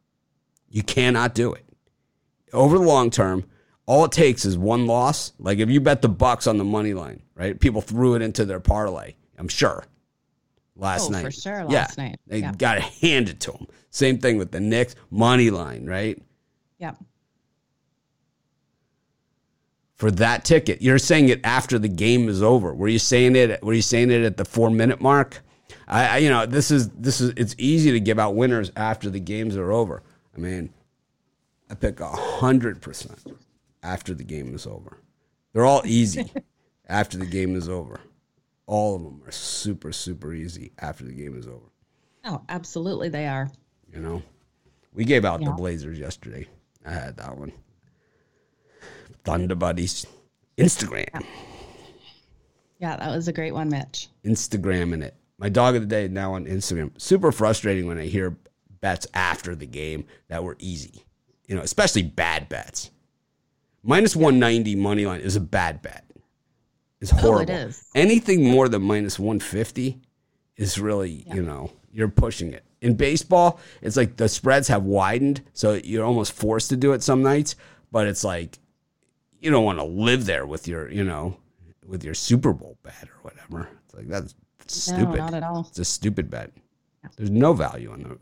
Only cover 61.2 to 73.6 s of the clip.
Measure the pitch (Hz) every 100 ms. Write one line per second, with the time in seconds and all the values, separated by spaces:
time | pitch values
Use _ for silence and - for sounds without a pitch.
61.2 | _ _ - 95 73 - 202 107 82 -
62.2 | 85 80 73 62 - - - _ _ _
63.2 | _ _ _ _ _ _ 107 160 214 165
64.2 | 156 127 117 113 107 98 101 104 101 90
65.2 | 98 101 82 98 85 76 - - - _
66.2 | _ _ _ _ _ _ _ _ 98 -
67.2 | 113 107 87 180 123 - - 139 185 226
68.2 | 220 185 131 131 131 107 98 104 104 -
69.2 | 104 104 - 98 113 - 131 127 _ _
70.2 | _ _ _ - 98 98 104 104 92 78
71.2 | - 98 85 71 71 - _ 107 107 -
72.2 | 120 - 85 - - _ 123 110 139 156
73.2 | - 180 175 -